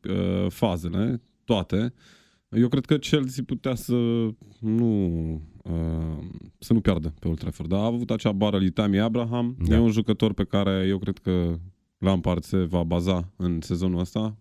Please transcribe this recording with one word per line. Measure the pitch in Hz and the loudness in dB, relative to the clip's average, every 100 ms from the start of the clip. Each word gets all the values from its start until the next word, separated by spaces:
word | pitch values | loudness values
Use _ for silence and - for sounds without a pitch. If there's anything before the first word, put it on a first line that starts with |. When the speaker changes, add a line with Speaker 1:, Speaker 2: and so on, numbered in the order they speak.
| 98 | -4
Speaker 1:
uh, | 95 92 92 95 | -2 0 0 -2
fazele, | - 113 87 82 90 117 120 - _ | 0 0 0 -2 -2 -2 -4 -8 _
toate. | - 107 - 95 120 - - _ _ _ _ | -2 0 0 -2 -2 -6 -20 _ _ _ _
Eu | 110 120 | 2 2
cred | 139 - | 2 0
că | 151 | 0
Chelsea | - 156 131 131 123 | 2 0 0 -6 -6
putea | 127 139 120 | -4 -4 -4
să | - 123 117 117 113 110 - - | 0 0 2 0 0 -4 -14 -8
nu, | 110 113 117 104 92 82 80 80 76 - | -2 2 2 2 2 0 -2 -6 -10 -14
uh, | - 82 82 80 80 76 78 - - _ | -6 -4 -2 -2 -4 -6 -10 -14 -18 _
să | - | 0
nu | 113 | 2
piardă | 107 90 80 76 | 4 0 -2 -6
pe | 85 | -4
Old | 82 | -4
Trafford, | 85 - 78 | -6 -8 -4
dar | 98 | -2
a | 110 | 0
avut | 120 120 | -2 -2
acea | 117 117 | -2 0
bară | 98 104 101 | 2 2 2
lui | 95 | 2
Tammy | 87 104 98 | 2 2 2
Abraham. | 113 117 113 120 120 123 82 | 2 0 -2 -2 -2 -2 2
Speaker 2:
Da. | 113 | 4
Speaker 1:
E | |
un | 117 | 6
jucător | 107 110 104 110 | 4 0 2 0
pe | 98 | 0
care | 98 104 98 95 95 | 0 2 2 2 2
eu | 98 | 0
cred | 98 92 | -2 -4
că | - 90 85 82 90 - _ _ | 0 0 0 -2 -8 -20 _ _
Lampard | 92 95 90 87 | 0 2 2 -2
se | - 95 | 0 0
va | 87 87 | 2 0
baza | 82 87 87 90 87 - | 2 0 2 0 -2 -4
în | 90 82 | -2 -2
sezonul | - 87 92 87 | -2 -2 0 0
ăsta. | 90 - 110 107 | -2 -4 -6 -8